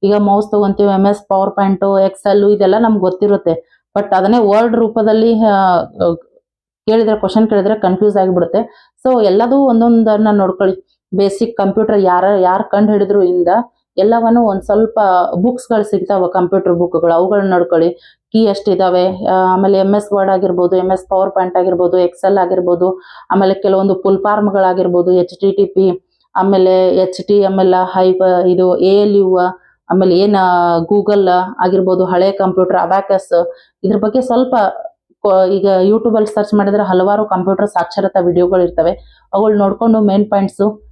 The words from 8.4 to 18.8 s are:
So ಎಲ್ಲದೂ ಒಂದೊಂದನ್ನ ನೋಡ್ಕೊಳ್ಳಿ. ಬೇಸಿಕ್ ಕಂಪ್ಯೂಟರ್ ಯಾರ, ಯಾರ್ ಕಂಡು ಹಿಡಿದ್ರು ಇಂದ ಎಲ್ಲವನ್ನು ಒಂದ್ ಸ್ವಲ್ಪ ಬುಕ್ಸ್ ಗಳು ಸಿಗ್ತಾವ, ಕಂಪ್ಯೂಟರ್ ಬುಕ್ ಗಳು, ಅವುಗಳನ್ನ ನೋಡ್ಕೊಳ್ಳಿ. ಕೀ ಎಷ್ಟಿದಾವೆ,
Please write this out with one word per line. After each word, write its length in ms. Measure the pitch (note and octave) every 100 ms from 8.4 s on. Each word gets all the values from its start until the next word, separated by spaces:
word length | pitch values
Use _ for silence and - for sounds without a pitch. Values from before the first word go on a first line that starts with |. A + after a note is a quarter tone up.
| E3+ G3+ A3+ - _ _ B3+
So 200 | B3+ G#3
ಎಲ್ಲದೂ 320 | F#3+ A#3 C#4
ಒಂದೊಂದನ್ನ 680 | C#4 A#3 A#3 A#3 A3 G#3+ G#3+
ನೋಡ್ಕೊಳ್ಳಿ. 680 | G#3 F#3+ F#3 F#3+ F#3+ - _ _ F#3+
ಬೇಸಿಕ್ 420 | G3 G3 A3+ A#3
ಕಂಪ್ಯೂಟರ್ 420 | G3 G3 G#3+ G#3+
ಯಾರ, 240 | F#3 F3+ F#3+ G3+
ಯಾರ್ 240 | F3+ F#3+
ಕಂಡು 280 | G#3+ G3+ G#3+
ಹಿಡಿದ್ರು 320 | G#3 G3 G3+
ಇಂದ 240 | F3+ F3+ F3 G3+ B3 _ _ -
ಎಲ್ಲವನ್ನು 460 | G3+ A#3 A3+ A#3
ಒಂದ್ 180 | A3+ G3
ಸ್ವಲ್ಪ 380 | - G#3 A3 - G3+ F#3 F3 F3
ಬುಕ್ಸ್ 320 | G#3+ B3 -
ಗಳು 160 | A3+
ಸಿಗ್ತಾವ, 440 | G#3 G3 F#3 G3 F3+
ಕಂಪ್ಯೂಟರ್ 460 | F#3 F3+ F#3+ F3+
ಬುಕ್ 280 | E3+ F3 E3
ಗಳು, 120 | E3+
ಅವುಗಳನ್ನ 380 | E3 F#3 G3+ G3
ನೋಡ್ಕೊಳ್ಳಿ. 380 | F3+ F3 E3+ E3 - - _ _
ಕೀ 120 | A3
ಎಷ್ಟಿದಾವೆ, 840 | A3 G3 - F3+